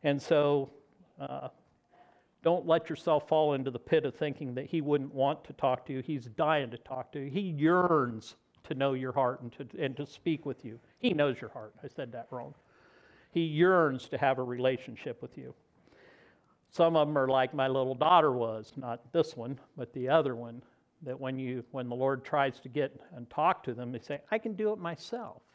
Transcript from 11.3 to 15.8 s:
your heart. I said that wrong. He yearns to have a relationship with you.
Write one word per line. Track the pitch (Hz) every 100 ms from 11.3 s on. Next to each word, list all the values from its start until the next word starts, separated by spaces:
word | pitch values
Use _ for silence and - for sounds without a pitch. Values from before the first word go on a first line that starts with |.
| 123
your | 110
heart. | - 107 _
I | 143
said | - 127
that | 117 117
wrong. | 127 139 147 _ _ _ _ _ _ _
He | 170
yearns | 165 151 175 185 156 131 -
to | 135
have | 139 131
a |
relationship | 127 123 131 127 - 113 - 117
with | 123 -
you. | 127 - _ _